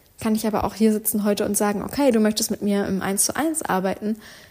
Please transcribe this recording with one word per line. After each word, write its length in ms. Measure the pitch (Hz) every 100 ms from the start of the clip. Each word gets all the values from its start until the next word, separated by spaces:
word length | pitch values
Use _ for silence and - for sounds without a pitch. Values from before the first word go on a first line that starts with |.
| _ -
kann 120 | 226
ich 120 | 220 214
aber 180 | 208
auch 80 | -
hier 180 | - 220
sitzen 340 | 214 208 214
heute 200 | 208 202
und 100 | 202
sagen, 280 | 202 208 202
"Okay, 280 | - - 285
du 100 | 226
möchtest 300 | 214 214 -
mit 120 | 202
mir 240 | 208 202 -
im 160 | 190
Eins 240 | - 202 -
zu 100 | -
Eins 240 | 320 311
arbeiten. 560 | - 185 190 - 214 220 - - -